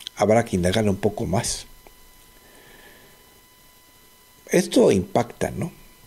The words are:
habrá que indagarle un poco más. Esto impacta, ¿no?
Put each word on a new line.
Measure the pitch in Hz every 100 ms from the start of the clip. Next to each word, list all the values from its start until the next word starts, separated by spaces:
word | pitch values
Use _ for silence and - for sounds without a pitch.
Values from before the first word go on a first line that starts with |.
| -
habrá | - 101 113
que | 117
indagarle | 95 87 110 107
un | 92
poco | 110 - 113
más. | 104 - - - - - - - - - - - - - - - - - - _ _ _ 1017 988 _ _ _ - _ _ - -
Esto | 170 190 277 196
impacta, | 98 92 - 117 - -
¿no? | - 170 - - -